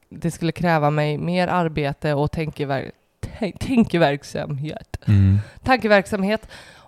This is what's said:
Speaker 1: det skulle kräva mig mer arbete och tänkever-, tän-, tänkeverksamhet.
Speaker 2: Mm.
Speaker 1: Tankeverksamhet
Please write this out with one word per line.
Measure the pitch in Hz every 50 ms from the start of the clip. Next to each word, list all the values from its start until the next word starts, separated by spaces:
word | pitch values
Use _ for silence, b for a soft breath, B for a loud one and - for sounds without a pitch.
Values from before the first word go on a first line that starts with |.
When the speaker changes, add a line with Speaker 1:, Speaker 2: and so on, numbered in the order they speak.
| _ _
Speaker 1:
det | - - 160 170
skulle | - - 165 160
kräva | - - 165 175 165 156 147 147
mig | 151 151 151 151 151 143
mer | 156 170 180 180 180 -
arbete | 175 180 170 160 151 151 143 139 143 - - 151 147
och | 139 147 147
tänkever-, | - 170 160 151 - - 143 135 139 131 - - - _ _ _ _ _ - - - -
tän-, | 226 175 - -
tänkeverksamhet. | - - 269 233 220 - - 170 165 143 143 143 - - - 151 156 156 147 131 151 156 - - - - - - - -
Speaker 2:
Mm. | 104 98 98 95 98 104 104 B B B -
Speaker 1:
Tankeverksamhet | 262 262 233 196 214 208 196 185 - 220 190 190 202 214 220 - B B B B B B B B